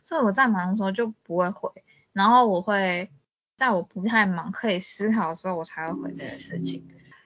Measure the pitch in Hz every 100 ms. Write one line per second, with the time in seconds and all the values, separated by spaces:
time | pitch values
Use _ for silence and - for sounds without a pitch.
0 | - 330 233 196 262 202 180 208 196 190
1 | 226 220 _ 175 180 208 - - _ _
2 | _ 202 202 247 240 180 190 202 190 175
3 | 190 - _ _ _ - 262 196 - -
4 | 196 226 202 175 160 190 233 180 185 -
5 | 208 226 165 165 190 175 165 - 160 196
6 | - - - - - - - - - -
7 | - -